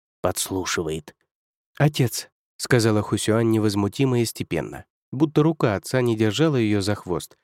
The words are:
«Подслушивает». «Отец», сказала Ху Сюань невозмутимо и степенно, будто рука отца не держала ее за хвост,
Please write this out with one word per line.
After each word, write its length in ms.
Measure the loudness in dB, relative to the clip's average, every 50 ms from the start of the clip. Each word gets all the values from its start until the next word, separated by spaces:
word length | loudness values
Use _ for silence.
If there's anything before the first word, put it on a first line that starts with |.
| _ _ _ _ -4
«Подслушивает». 920 | -2 -2 -2 -6 -4 -4 -6 -4 -4 -4 -4 -4 -4 -6 -8 -10 -14 -20 _ _ _ _ _ _ _ _ _ _ _ _ 0
«Отец», 520 | 0 0 2 0 -2 -2 -2 -6 -12 -12 _ _ _ _ _
сказала 460 | _ -2 0 2 4 4 4 2 2 0
Ху 140 | -2 -4
Сюань 340 | -2 0 0 0 2 2 2
невозмутимо 720 | 2 2 2 0 0 0 -2 -2 0 0 0 2 2 0 0
и 20 |
степенно, 640 | -2 -4 -8 -8 _ -4 -6 -4 -6 -12 -14 -16 _ _ _ _ _ -2
будто 300 | -2 -2 0 2 2 2
рука 320 | 2 2 2 0 0 0
отца 260 | 0 -4 -2 0 0
не 160 | 2 2 2
держала 400 | 2 2 0 2 2 0 2 2
ее 240 | 2 2 2 2 0
за 140 | 0 0 -2
хвост, 420 | -4 -4 -4 -4 -4 -4 -8 -18 _